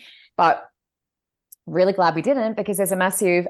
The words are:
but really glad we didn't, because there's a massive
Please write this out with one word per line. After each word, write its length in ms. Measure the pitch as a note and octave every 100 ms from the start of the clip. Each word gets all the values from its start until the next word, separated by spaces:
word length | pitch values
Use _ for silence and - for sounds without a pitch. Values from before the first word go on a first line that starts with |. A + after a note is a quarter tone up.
| - - _ -
but 300 | E3 - - _ _ _ _ _ _ _ _ _ -
really 260 | D#3+ F#3+
glad 200 | G3 E3+ D#3+
we 60 |
didn't, 360 | F3 C#4 A3 G#3+
because 180 | G3 F#3+
there's 160 | F#3
a 60 | F#3+
massive 500 | F#3 F#3+ F#3+ F3 F3